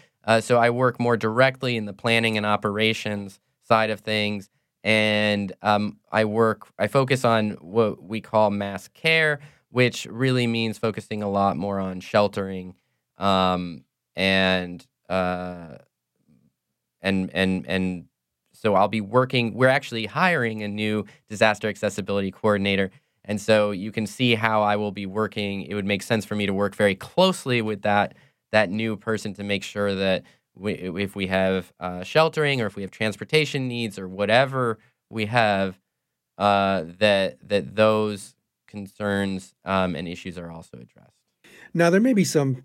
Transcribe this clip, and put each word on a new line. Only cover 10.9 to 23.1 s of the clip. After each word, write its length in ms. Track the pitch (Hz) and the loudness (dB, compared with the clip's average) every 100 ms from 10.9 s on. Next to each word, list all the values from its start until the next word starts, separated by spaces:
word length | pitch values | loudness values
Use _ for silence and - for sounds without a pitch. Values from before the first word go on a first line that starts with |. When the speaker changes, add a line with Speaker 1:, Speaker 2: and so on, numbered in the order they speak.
| 101 - 107 | -4 -8 -6
Speaker 1:
a 60 | 101 | -2
lot 260 | 101 98 82 | 2 2 0
more 240 | 101 98 | -4 -4
on 220 | 95 92 | -4 -8
sheltering, 760 | - 107 101 101 95 95 92 - _ _ _ - | 0 2 2 0 -6 -8 -12 -16 _ _ _ -2
um, 680 | 98 95 92 90 87 78 _ _ _ - | 2 4 2 0 -4 -10 _ _ _ -2
and, 680 | 95 95 95 92 90 87 - _ - | 2 4 4 0 -4 -12 -18 _ -4
uh, 720 | 92 90 90 90 90 82 - _ _ _ _ _ 69 _ _ _ _ _ _ | -2 -2 -4 -8 -12 -16 -20 _ _ _ _ _ _ _ _ _ _ _ _
and, 300 | 95 95 92 | -4 -2 -2
and, 320 | 90 95 92 - | 0 0 0 -2
and 400 | 92 92 87 - _ _ _ _ | -2 -2 -6 -12 _ _ _ _
so 240 | _ 110 95 | _ 2 4
I'll 140 | 104 | 2
be 100 | 110 | 0
working, 540 | 101 123 127 127 117 | 0 0 2 0 -2
we're 160 | 101 131 | 2 2
actually 360 | 139 - 113 104 | 2 -2 -8 -6
hiring 580 | 147 185 156 117 110 | -2 0 0 -2 -4
a 40 | 104 | -6
new 380 | 104 107 107 98 - - | -2 -2 -2 -4 -12 -8
disaster 400 | 104 110 104 107 | 2 2 2 -2
accessibility 600 | 98 104 104 95 101 95 | -2 -4 -4 -4 -2 -2
coordinator. 640 | - 110 101 101 98 95 - _ | -2 0 2 2 0 0 -6 _